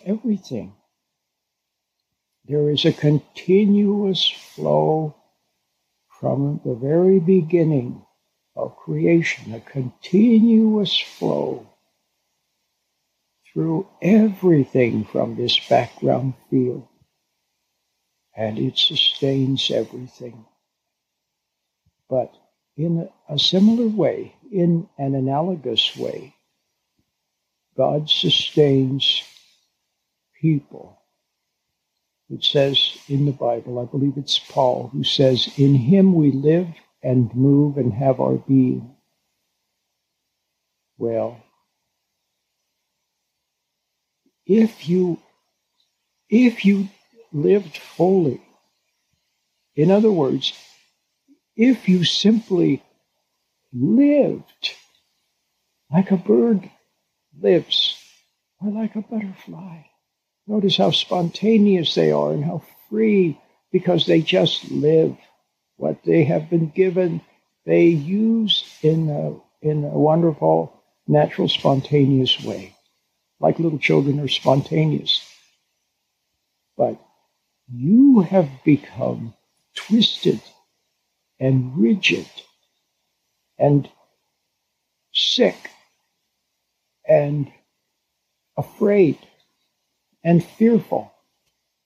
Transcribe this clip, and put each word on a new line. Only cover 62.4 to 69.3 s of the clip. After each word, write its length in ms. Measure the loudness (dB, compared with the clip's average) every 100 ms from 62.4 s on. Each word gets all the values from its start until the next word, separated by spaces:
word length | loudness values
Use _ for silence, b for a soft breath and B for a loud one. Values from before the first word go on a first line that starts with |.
| -4
how 160 | -8 -12 _ -10
free, 500 | -2 0 2 0 -2 _ _ _
because 340 | -4 0 -2 2
they 160 | 0
just 480 | 2 0 0 -4 -8
live 480 | -2 2 2 2 -4 _ _ _ _ _ -8
what 260 | -8 -6
they 200 | 0 2
have 260 | 2 0 -2
been 200 | -2 -2
given. 520 | 0 0 0 -4 -4 -12 _ _ _ -2
They 200 | 2 4
use 800 | 2 -2 -2 0 0 -2 -4 -6 -4
in 280 | -2 0 -2
a, 580 | -4 -6